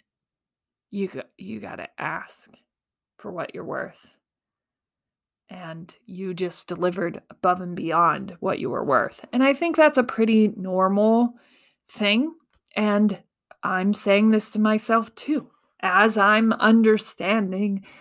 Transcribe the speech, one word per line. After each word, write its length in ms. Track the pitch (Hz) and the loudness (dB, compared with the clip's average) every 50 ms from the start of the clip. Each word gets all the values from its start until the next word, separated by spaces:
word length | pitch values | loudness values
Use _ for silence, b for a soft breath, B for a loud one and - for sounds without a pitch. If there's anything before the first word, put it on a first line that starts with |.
| _ _ _ _ _ _ _ _ _ _ _ _ _ _ _ _ _ _ | _ _ _ _ _ _ _ _ _ _ _ _ _ _ _ _ _ _
You 180 | - 202 196 180 | -8 -8 -8 -6
go-, 140 | - - - - _ | -8 -12 -16 -16 _
you 240 | _ - - 110 - | _ -16 -14 -14 -12
gotta 280 | 98 98 - - - - _ - | -12 -14 -14 -14 -14 -14 _ -10
ask 500 | - 151 160 - - - - - - - _ _ _ _ _ _ _ _ _ _ _ _ _ _ | -8 -8 -8 -8 -12 -14 -18 -20 -20 -20 _ _ _ _ _ _ _ _ _ _ _ _ _ _
for 120 | - 202 | -18 -14
what 240 | 180 175 160 - - | -12 -12 -12 -12 -12
you're 100 | 185 165 | -14 -12
worth. 520 | - - 135 - 185 - _ _ _ _ _ _ _ _ _ _ _ _ _ _ _ _ _ _ _ _ _ _ _ _ _ _ _ _ _ _ _ | -10 -10 -10 -10 -12 -14 _ _ _ _ _ _ _ _ _ _ _ _ _ _ _ _ _ _ _ _ _ _ _ _ _ _ _ _ _ _ _
And 440 | 185 185 180 165 160 165 170 - - _ _ | -20 -18 -16 -16 -16 -16 -18 -20 -20 _ _
you 280 | - 190 180 190 190 185 | -18 -12 -10 -8 -8 -6
just 340 | 165 185 175 175 - - - | -6 -6 -6 -6 -10 -10 -12
delivered 540 | 175 156 175 180 180 185 175 170 - - - _ | -6 -4 -2 -2 -2 -2 -6 -6 -8 -10 -16 _
above 300 | - - - 185 180 185 | -10 -2 0 0 0 0
and 160 | 185 175 175 | -4 -8 -8
beyond 600 | 170 - 165 156 165 170 165 151 139 131 - 175 - | -8 -6 -2 2 2 2 2 2 0 -6 -10 -12 -8
what 180 | - 185 170 - | -6 -4 -4 -4
you 120 | - - | -4 -6
were 140 | 123 120 117 | -4 -4 -2
worth." 400 | 143 139 117 - - - - - - - | 2 2 2 2 0 -4 -12 -14 -6 0
And 100 | 240 262 | 2 2
I 100 | 277 277 | 2 2
think 240 | 269 339 339 320 | 2 -2 0 4
that's 220 | 330 311 302 294 269 | 4 4 4 4 2
a 60 | 240 | 0
pretty 440 | 247 - - 226 220 226 220 214 208 | 0 0 0 2 4 4 4 4 4
normal 920 | - - 185 185 185 185 190 190 196 202 208 220 226 233 240 240 240 b b b b b b b b b _ _ | 0 -4 -8 -4 0 0 2 2 2 2 4 4 4 4 2 0 -2 b b b b b b b b b _ _
thing. 460 | - - 208 202 208 226 277 320 320 - _ _ _ _ _ _ _ | -8 -4 0 2 2 2 0 -2 -4 -10 _ _ _ _ _ _ _
And 460 | - 214 208 202 208 214 214 196 - - _ _ _ _ _ - _ - | -2 0 0 2 2 2 2 0 -4 -10 _ _ _ _ _ -16 _ -6
I'm 300 | 180 185 185 185 202 208 | -4 -4 -2 0 -2 -2
saying 380 | - - 202 196 202 214 220 | 0 0 2 2 4 4 4
this 220 | 220 214 214 - - | 4 2 0 -2 -2
to 60 | 214 | 0
myself 560 | 214 214 214 214 - - 226 226 220 - - | 2 2 2 0 0 0 0 0 0 -2 -10
too, 360 | - - - 302 277 - - _ _ _ _ _ _ | -12 -6 -4 -4 -4 -4 -8 _ _ _ _ _ _
as 360 | - 190 180 190 208 226 208 | -4 0 4 4 4 4 4
I'm 360 | 214 196 202 214 220 226 226 - | 4 4 4 4 4 4 2 2
understanding 1300 | - - 214 226 226 226 220 214 208 - - - - 185 180 208 226 208 185 185 190 208 208 196 190 196 b b b | 2 4 4 6 6 6 6 4 4 0 -6 -10 -6 -4 -2 -2 0 -2 -2 -4 -4 -2 -2 -4 -6 -8 b b b